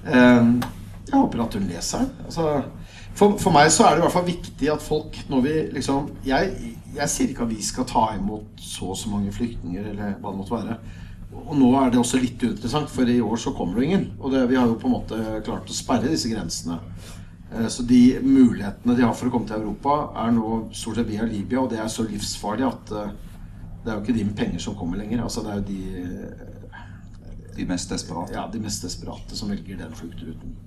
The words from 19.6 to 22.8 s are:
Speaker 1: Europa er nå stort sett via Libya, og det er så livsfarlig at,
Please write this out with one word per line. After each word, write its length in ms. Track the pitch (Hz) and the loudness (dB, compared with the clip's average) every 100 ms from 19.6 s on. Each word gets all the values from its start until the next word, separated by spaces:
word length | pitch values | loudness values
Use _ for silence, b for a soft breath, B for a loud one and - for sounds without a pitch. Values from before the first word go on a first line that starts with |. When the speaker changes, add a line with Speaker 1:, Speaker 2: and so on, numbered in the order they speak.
Speaker 1:
Europa 380 | 107 104 139 147 143 - | -4 -4 0 0 -2 -4
er 80 | 113 | 2
nå 320 | 117 110 113 104 | 2 2 -4 -4
stort 240 | - 117 107 | -8 -6 -4
sett 120 | 107 | -2
via 160 | 104 113 | -2 -2
Libya, 320 | 104 98 127 | -2 -2 -2
og 100 | 127 | 0
det 80 | 110 | -2
er 140 | 110 | -4
så 100 | 117 110 | -2 -4
livsfarlig 580 | 101 101 - 101 110 131 | -2 -6 -6 -4 -2 -2
at, 260 | - | -4